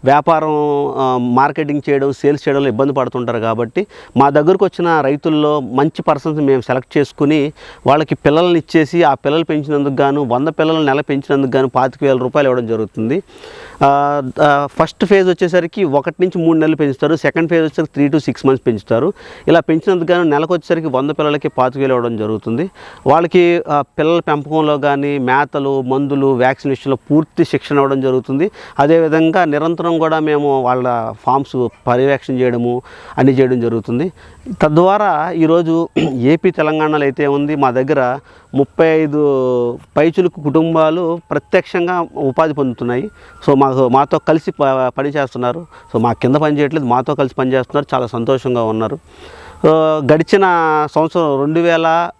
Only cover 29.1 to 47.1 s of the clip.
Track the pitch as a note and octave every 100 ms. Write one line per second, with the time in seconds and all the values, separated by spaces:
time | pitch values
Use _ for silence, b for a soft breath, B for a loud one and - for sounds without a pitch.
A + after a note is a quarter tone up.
29.1 | D#3 D#3+ F3 E3+ D3 D#3+ E3+ E3+ E3 D#3+
30.1 | D#3+ D#3 D3 C#3+ C3+ B2 B2+ B2+ A#2+ A2+
31.1 | A2+ - C3 C#3 C3 A#2+ _ - B2 C3+
32.1 | C#3 - B2+ B2+ A#2+ A#2+ B2 - B B
33.1 | - C3 C3 C3 B2+ A#2 A2+ G#2 A#2+ F3
34.1 | - B B - G3 D#3 D3+ F3+ G3+ G#3
35.1 | D#3 D#3+ E3+ D#3+ E3 E3 E3 E3+ - D#3+
36.1 | C3 A#2+ D#3+ F#3+ E3+ D#3 D#3 D#3 D3+ C#3+
37.1 | C3 C#3+ C#3+ D3 D3+ C3+ B2 C3+ C#3 B2
38.1 | C3+ - b b C3 C#3 - E3 D#3+ D#3
39.1 | D3 D3 C#3 B2+ B2 A#2+ B2+ - - D#3+
40.1 | E3 F3+ F3 D3 C#3 E3 E3 D#3 D#3+ E3+
41.1 | E3+ - D3+ _ F#3 - F#3 E3+ F3+ E3
42.1 | - C#3+ C3 D#3+ D3 C3+ A#2 A#2+ B2 G3+
43.1 | - B B - C#3 C3+ C3 B2+ C3 C#3+
44.1 | D#3+ - D#3+ - E3 C#3 C3 B2+ - C#3+
45.1 | D3 C3+ C3 B2 D#3+ F3 B B A#2 A#2
46.1 | A#2 B2+ C#3+ D3+ D3 D3 D#3+ C3 B2 C#3